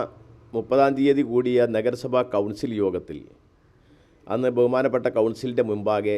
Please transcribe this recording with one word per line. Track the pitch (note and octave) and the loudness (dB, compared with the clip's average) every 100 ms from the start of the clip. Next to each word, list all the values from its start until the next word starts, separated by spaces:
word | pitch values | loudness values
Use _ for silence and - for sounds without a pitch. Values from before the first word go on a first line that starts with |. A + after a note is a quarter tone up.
| A2 - - - - | -2 -10 -20 -20 -10
മുപ്പതാം | A#2 A2+ C3 C#3 C3+ | -8 0 2 2 4
തീയതി | C#3 C#3 B2 | 2 2 2
കൂടിയ | A#2+ B2 B2 A#2+ A2 | 0 2 2 2 0
നഗരസഭാ | A#2 - C3 B2 B2 | -2 -4 -2 -2 0
കൗൺസിൽ | G#2 G2+ G#2 C3 G#2+ | -2 -2 -4 -6 -2
യോഗത്തിൽ | G2 F2+ D#2+ D2 - - _ _ _ _ _ _ _ _ - | -2 -2 -8 -14 -18 -20 _ _ _ _ _ _ _ _ -8
അന്ന് | A2+ B2+ B2 | -2 0 2
ബഹുമാനപ്പെട്ട | B2 B2+ C3 B2+ B2 A#2 | 2 4 2 0 0 0
കൗൺസിലിൻ്റെ | A2+ A2 B2+ A#2+ A2+ | 0 -2 -4 -2 -2
മുമ്പാകെ | G#2 G#2 G#2+ G#2 | -2 0 0 0